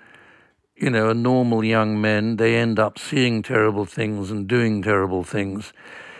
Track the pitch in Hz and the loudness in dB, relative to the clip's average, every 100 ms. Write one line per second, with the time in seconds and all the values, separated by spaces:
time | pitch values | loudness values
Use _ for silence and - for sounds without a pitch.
0 | - - - - _ _ _ _ 143 113 | -20 -20 -20 -20 _ _ _ _ -2 0
1 | 110 117 123 127 120 113 110 113 107 107 | 2 2 2 2 2 2 2 2 2 0
2 | 107 107 110 110 113 117 117 107 104 - | 2 2 0 2 2 2 2 2 0 -2
3 | - 143 123 113 - 120 107 104 98 - | -4 0 0 0 -2 0 2 0 -4 -4
4 | 107 101 95 104 98 123 117 104 104 101 | -4 -4 -6 -6 -2 0 2 0 0 0
5 | 95 92 87 107 98 98 - - - - | 0 -2 -4 -4 -4 -6 -10 -18 -20 -20
6 | - | -20